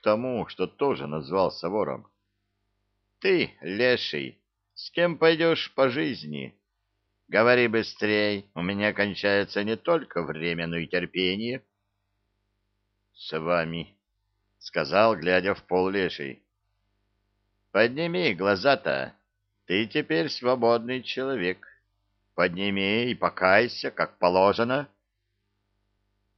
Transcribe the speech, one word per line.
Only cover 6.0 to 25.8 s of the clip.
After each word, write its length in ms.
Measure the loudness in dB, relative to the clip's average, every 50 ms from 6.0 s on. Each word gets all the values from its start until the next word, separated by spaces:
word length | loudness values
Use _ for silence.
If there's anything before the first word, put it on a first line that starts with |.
| -4 -4 -6 -8 -10 -10 -10 -10 -10 -12 _ _ _ _ _ _ _ _ _ _ _ _ _ _ _ -2
Говори 400 | 0 2 4 6 6 4 4 2
быстрей, 840 | 2 -2 -2 -4 -6 -6 -2 0 0 0 0 0 -2 -4 -8 _ -10
у 60 | -6
меня 320 | -6 -4 -2 0 -2 -2
кончается 720 | 0 0 -2 -2 -2 -2 -2 0 2 2 0 0 -4 -4 -2
не 120 | -2 -4
только 460 | -4 0 0 0 0 -2 -4 -6 -6
время, 440 | -6 -6 -6 -6 -4 -4 -4 -4 -4
но 100 | -4 -4
и 100 | -6 -6
терпение. 760 | -4 -4 -4 -4 -4 -4 -2 -2 -2 -2 -4 -6 -8 -8 -10 _ _ _ _ _ _ _ _ _ _ _ _ _ _ _ _ _ _ _ _ _ _ _ _ _ _ _ _ _ _ _
С 180 | -18 -14 -8 -8 -6
вами, 580 | -2 0 0 0 -2 -2 -6 -10 -10 -12 _ _ _ _ _ _ _ _ _ _ _ _ _ _
сказал, 580 | -20 -8 -4 -4 -4 0 2 4 4 4 2
глядя 380 | 0 0 2 2 2 2 0 -4
в 80 | -4
пол 260 | _ -2 0 0 0 0
леший. 540 | 0 -2 -2 -2 -4 -8 -10 -12 -12 _ _ _ _ _ _ _ _ _ _ _ _ _ _ _ _ _ _ _ _ _ _ _ _ _ _ _
Подними 640 | 2 4 4 4 2 -2 -4 -2 -2 0 0 0 0
глаза-то, 800 | 2 2 2 2 4 4 2 2 2 0 -2 -2 -2 -4 -8 -12 _ _ _ _ _ _ _ _ _ _
ты 220 | -2 0 0 0
теперь 420 | 0 -2 -4 -2 0 0 0 0 -2
свободный 760 | -6 -2 0 0 2 4 4 4 4 2 0 -4 -6 -6
человек. 640 | -6 -8 -6 -4 -4 -4 -2 -2 -2 -2 -2 -4 -10 -20 -20 _ _ _ _ _ _ _ _ _ _ _ -2
Подними 760 | 0 0 0 0 -2 -2 -2 0 0 0 0 0 0 0 -2
и 40 | -2
покайся, 760 | -2 -2 -2 0 2 4 6 6 6 4 2 -4 -8 -8 -8
как 280 | -4 -4 -4 -4 _ 2
положено. 680 | 2 4 6 6 6 6 4 2 0 0 0 -2 -4 -6 _ _ _ _ _ _ _ _ _ _ _ _ _ _ _ _ _ _